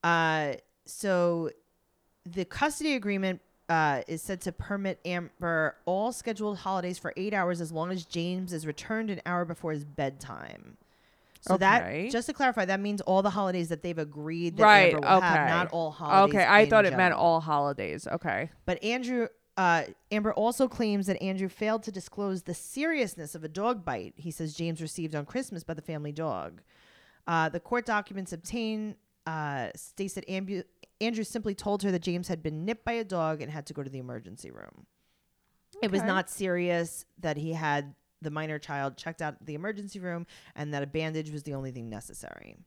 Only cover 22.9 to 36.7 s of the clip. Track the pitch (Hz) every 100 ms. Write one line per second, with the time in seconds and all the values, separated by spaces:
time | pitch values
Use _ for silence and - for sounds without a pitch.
22.9 | 311 214 - 147 170 156 160 220 240 165
23.9 | 120 92 - 165 - 160 151 170 165 160
24.9 | - 160 151 143 254 262 180 165 160 -
25.9 | 156 147 147 160 98 78 85 _ _ _
26.9 | _ _ _ - 165 160 175 - 240 233
27.9 | 208 196 196 190 165 - 240 220 220 214
28.9 | 208 _ _ - 160 147 139 113 - -
29.9 | - 196 190 - 190 190 196 - _ -
30.9 | _ 220 226 220 240 214 202 214 202 196
31.9 | 180 175 175 175 170 156 156 180 220 -
32.9 | 233 214 185 160 156 127 151 143 147 135
33.9 | 135 123 123 120 107 - 58 50 - -
34.9 | _ _ _ _ _ _ _ _ 403 233
35.9 | 196 220 190 - - 190 180 175